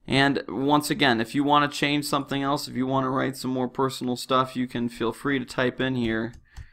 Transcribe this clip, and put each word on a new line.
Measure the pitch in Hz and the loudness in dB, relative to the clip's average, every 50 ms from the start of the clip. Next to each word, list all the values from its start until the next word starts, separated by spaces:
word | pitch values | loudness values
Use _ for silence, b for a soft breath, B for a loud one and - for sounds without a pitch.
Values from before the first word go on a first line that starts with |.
| b | b
And | - 127 135 139 143 135 - - - | 0 4 4 4 4 4 0 -2 -4
once | 87 113 135 143 147 147 147 - | -4 -2 2 2 2 2 2 0
again, | 156 107 147 135 117 110 | 0 2 4 4 4 2
if | 113 - - | 0 0 0
you | 143 143 | 0 2
wanna | 143 147 147 147 143 | 4 4 4 4 2
change | 139 - 156 143 147 147 143 | 0 -2 0 0 0 0 0
something | - - 139 135 - 139 139 139 | 0 -2 -2 -2 -2 -4 -2 0
else, | 139 143 143 139 131 | 0 -2 -2 -4 -6
if | 120 | -4
you | 120 131 | -4 -2
wanna | 131 135 135 131 131 | 0 0 0 0 0
write | 131 131 131 135 131 - | 0 0 -2 -2 -4 -4
some | - 131 | -6 -4
more | 131 127 127 123 | -2 -2 -2 -2
personal | - - 135 131 127 - 131 123 123 | 0 0 -2 0 -2 -4 -4 -4 -4
stuff, | 120 - - 135 127 127 127 - | -4 -2 0 2 2 2 2 -2
you | 127 127 123 | -4 -4 -4
can | - 120 120 117 | -2 -4 -4 -4
feel | - - 123 113 | -2 -2 -2 -2
free | 117 - - 143 139 131 | -2 -2 -2 -2 0 0
to | 120 | -2
type | - - - 127 123 123 - | -4 -2 0 0 0 0 0
in | 135 131 131 | 0 0 0
here. | 123 120 113 113 110 117 113 - b b b b b b b | 0 0 0 0 -2 -4 -6 -8 b b b b b b b